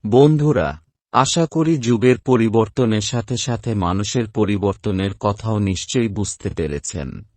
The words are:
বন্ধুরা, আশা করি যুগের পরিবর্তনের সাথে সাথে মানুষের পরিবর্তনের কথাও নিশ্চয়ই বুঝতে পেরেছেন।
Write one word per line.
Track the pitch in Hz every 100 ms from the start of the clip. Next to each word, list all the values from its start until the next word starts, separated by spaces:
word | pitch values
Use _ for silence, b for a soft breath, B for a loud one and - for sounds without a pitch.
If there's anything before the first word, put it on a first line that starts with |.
বন্ধুরা, | 107 120 147 151 147 120 73 76 _ _ _
আশা | 123 160 170 160
করি | 160 160 160
যুগের | 117 117 127 123
পরিবর্তনের | - 123 113 113 110 - 120 107 104
সাথে | 120 110 123
সাথে | - 113 120 104
মানুষের | 87 95 107 127 110
পরিবর্তনের | 110 101 104 98 95 107 95 98 98
কথাও | 104 101 110 107
নিশ্চয়ই | 98 92 - 131 113
বুঝতে | 101 98 - 92
পেরেছেন। | - 78 73 - 82 69 - -